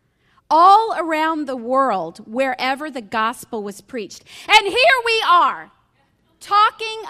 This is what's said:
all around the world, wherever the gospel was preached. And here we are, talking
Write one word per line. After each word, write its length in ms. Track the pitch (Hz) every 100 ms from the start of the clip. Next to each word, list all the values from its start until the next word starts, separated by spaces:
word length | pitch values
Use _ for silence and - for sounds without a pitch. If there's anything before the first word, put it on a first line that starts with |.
| _ _ _ _ _
all 440 | 311 359 403 453 -
around 480 | 330 311 320 320 277
the 100 | 262
world, 640 | 226 262 262 190 165 175 214
wherever 640 | 226 269 - 262 269 302
the 100 | 262
gospel 640 | 196 226 220 - - 226
was 180 | 202 196
preached. 420 | _ 247 202 - _ - -
And 200 | 427 403
here 100 | 392 539 523 466
we 160 | 453 359
are, 440 | 349 277 165 165 _ _ _ _ _ _ _
talking 640 | - 403 440 - 440 440